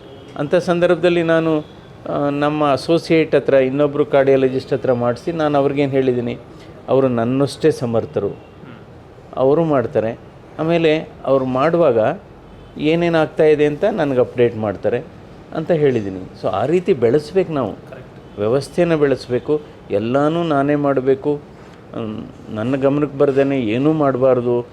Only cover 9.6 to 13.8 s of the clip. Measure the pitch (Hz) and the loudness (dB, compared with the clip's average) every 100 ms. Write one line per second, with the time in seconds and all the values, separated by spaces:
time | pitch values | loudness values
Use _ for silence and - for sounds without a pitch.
9.6 | 165 139 110 - 107 120 - - - - | 2 0 0 -2 -2 -4 -12 -20 -16 -6
10.6 | 160 170 165 156 - - - 135 131 127 | -2 2 2 0 -2 -8 0 0 0 0
11.6 | 151 170 160 113 110 185 - - - - | 0 2 2 2 0 -2 -10 -20 -20 -20
12.6 | - - 147 170 170 165 156 - 156 147 | -18 -4 0 0 2 2 0 2 4 4
13.6 | 147 147 | 2 2